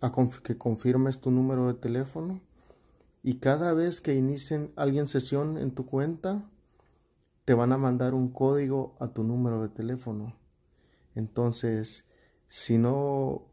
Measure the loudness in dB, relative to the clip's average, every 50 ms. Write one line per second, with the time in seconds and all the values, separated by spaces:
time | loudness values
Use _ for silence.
0 | -4 -2 2 2 2 2 2 -4 -6 -6 -6 -2 -2 -2 -2 0 2 2 4 4
1 | 2 2 0 -2 0 2 2 2 2 2 2 0 0 0 -2 -2 -4 -4 -2 -2
2 | -4 -4 -6 -8 -8 -8 -8 -10 -12 _ _ _ _ _ -20 _ _ _ _ _
3 | _ _ _ _ -4 -4 -4 0 2 2 2 2 2 2 2 2 2 0 0 -2
4 | -2 0 2 2 2 2 0 -2 -4 -4 -4 -4 -4 -6 -4 -2 0 2 2 2
5 | 0 0 0 -2 0 0 0 0 0 -2 -2 -2 -4 -4 -4 -4 -6 -4 -2 -2
6 | 0 -2 -2 -4 -4 -4 -4 -4 -6 -10 -16 _ _ _ _ _ _ _ _ _
7 | _ _ _ _ _ _ _ _ _ 2 4 4 4 4 2 2 2 2 2 2
8 | 0 0 2 0 0 -2 0 0 2 2 2 2 0 0 -2 -2 -4 -6 -8 -8
9 | -8 -8 -4 -2 -2 0 0 0 0 0 0 -2 -2 -4 -6 -6 -6 -6 -6 -6
10 | -6 -8 -8 -8 -8 -10 -14 -16 _ _ _ _ _ _ _ _ _ _ _ _
11 | _ _ _ -6 -6 -4 -2 0 0 0 0 0 0 0 0 0 -2 -4 -8 -14
12 | -18 _ _ _ _ _ _ _ _ _ -8 -6 0 2 4 4 4 4 2 2
13 | 0 0 0 0 0 0 -2 -4 -8 -10